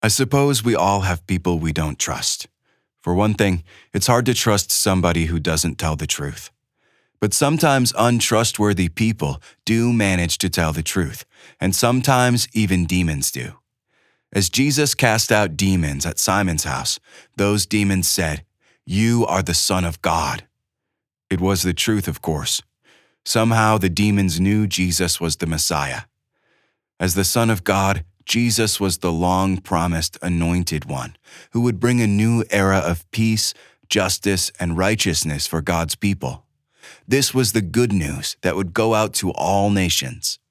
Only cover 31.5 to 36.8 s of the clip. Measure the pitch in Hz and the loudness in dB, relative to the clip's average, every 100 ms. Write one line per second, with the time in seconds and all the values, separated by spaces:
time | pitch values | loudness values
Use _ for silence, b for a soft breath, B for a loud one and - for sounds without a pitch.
31.5 | 120 120 104 120 123 113 101 113 117 110 | -2 0 0 2 2 2 4 2 2 0
32.5 | 101 98 98 82 85 - - 113 110 - | 2 4 2 0 -4 -6 -2 0 2 -2
33.5 | - b b _ 104 92 - 101 95 - | -6 b b _ -2 0 -2 0 0 -2
34.5 | - 87 82 92 110 - 78 80 73 - | -4 -4 0 0 0 0 0 -2 -4 -4
35.5 | 82 73 85 80 - 101 95 67 67 _ | -4 -2 -2 -2 -2 -2 -2 -4 -8 _
36.5 | _ _ B | _ _ B